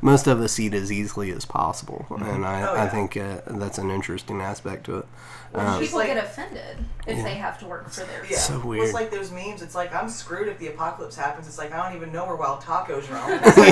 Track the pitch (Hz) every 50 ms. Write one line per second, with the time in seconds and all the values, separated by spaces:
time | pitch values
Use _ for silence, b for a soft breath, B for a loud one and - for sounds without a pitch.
0 | - 135 139 135 - 147 131 113 117 110 - - 113 107 101 101 98 98 104 101
1 | 104 101 - - 101 95 90 - - - - - 90 87 - - - - - -
2 | - - - - 101 104 101 98 98 95 95 95 98 101 - 110 110 98 95 107
3 | 101 95 - 107 101 101 98 87 - - 117 104 101 98 92 - 98 98 95 95
4 | 95 - 87 95 - - 107 101 95 98 101 - - 98 95 - - - 90 95
5 | - - B B B B B B B B B - - - - - - - - 339
6 | - - 277 - - - - - - - - - - - - - - - - -
7 | - - - - 113 104 - 208 208 - - - - - 180 170 - - - -
8 | 185 185 - - - - - - - - 143 131 117 120 113 107 110 110 - 226
9 | 226 220 214 196 196 180 180 180 185 208 208 180 170 160 - 175 175 175 160 170
10 | 214 226 226 - - - 165 180 208 214 190 - 165 151 151 156 160 165 165 -
11 | 170 - - - 143 143 147 160 160 156 - 156 151 151 156 160 175 190 185 170
12 | 165 160 160 165 180 185 170 156 151 139 139 - - 170 165 175 - - 151 135
13 | 139 - - - - - - 349 - 233 - - 208 190